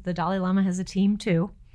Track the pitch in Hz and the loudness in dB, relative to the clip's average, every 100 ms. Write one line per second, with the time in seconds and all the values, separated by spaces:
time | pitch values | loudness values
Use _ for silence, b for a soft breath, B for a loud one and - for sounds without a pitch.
0 | 180 175 170 190 185 190 190 185 180 190 | -4 -4 -2 -2 0 2 2 0 -4 0
1 | 202 208 220 165 196 - B | 2 2 2 2 0 -6 B